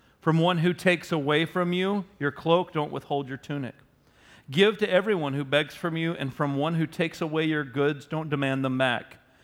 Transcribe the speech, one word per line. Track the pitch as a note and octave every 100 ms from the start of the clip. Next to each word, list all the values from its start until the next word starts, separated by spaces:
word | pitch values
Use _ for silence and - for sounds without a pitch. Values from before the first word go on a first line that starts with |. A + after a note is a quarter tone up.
| _ _
From | E3 E3
one | E3+ F3
who | F3
takes | - F#3 F3 -
away | E3 C#3 D3+ E3
from | F3+ F3
you | F3+ F#3+ G3+ F3+ -
your | C#3+
cloak, | - E3 F3 F3
don't | D#3 D3
withhold | C#3 - C#3+ C3
your | C3
tunic. | - C#3+ B2 - _ _ _ _ - - -
Give | C#3+ G3+ G3+
to | G#3
everyone | G3+ G#3 F#3+ C#3+
who | C#3 C3+
begs | C#3+ D3+ -
from | F3 E3
you, | E3
and | E3+ C3+
from | B2+ D3 C#3
one | D#3 E3
who | D#3+
takes | - E3 -
away | E3 D#3 D#3+
your | D3+
goods, | C#3+ B2+ C#3+ C#3+ -
don't | D#3 D#3+
demand | C#3+ C3+ C3+ C3+
them | B2+
back. | C3 A2+ - - _ _